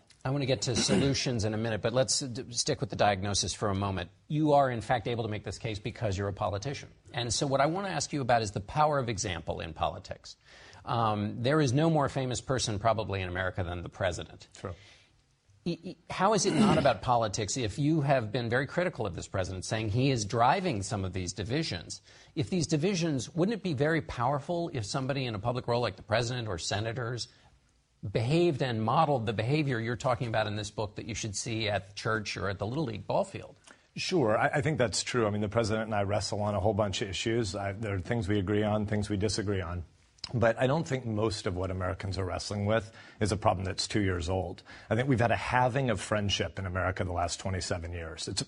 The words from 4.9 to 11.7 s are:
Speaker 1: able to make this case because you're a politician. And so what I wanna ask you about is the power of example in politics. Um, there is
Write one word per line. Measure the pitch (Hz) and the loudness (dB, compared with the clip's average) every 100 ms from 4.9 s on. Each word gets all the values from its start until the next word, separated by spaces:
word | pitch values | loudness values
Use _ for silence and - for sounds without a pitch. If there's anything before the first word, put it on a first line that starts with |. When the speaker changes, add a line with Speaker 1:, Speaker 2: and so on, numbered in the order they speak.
| 123 117 | 0 0
Speaker 1:
able | 113 | -2
to | 113 | -2
make | 104 | -4
this | 104 - | -6 -8
case | 117 104 | -6 -6
because | 123 - 110 98 | -6 -4 -2 -2
you're | 101 | -2
a | |
politician. | 95 101 101 104 143 - - - | -2 -4 -2 -6 -8 -12 -20 -10
And | 123 120 | -6 -2
so | 110 143 | 0 0
what | 131 | 2
I | 147 | 2
wanna | 175 196 | 2 -4
ask | 160 - | -4 -4
you | 147 | -4
about | 123 120 | 2 2
is | 107 | 2
the | 98 | -4
power | - 151 151 143 | -4 2 2 2
of | 117 | -2
example | 98 101 82 76 87 | -2 -4 -4 -4 -6
in | 85 | -6
politics. | 78 82 85 - - - - _ - - - - | -4 -4 -4 -12 -14 -14 -20 _ -20 -20 -18 -4
Um, | 123 113 104 104 107 | 0 2 2 -2 -2
there | 120 156 | 2 4
is | 143 | 4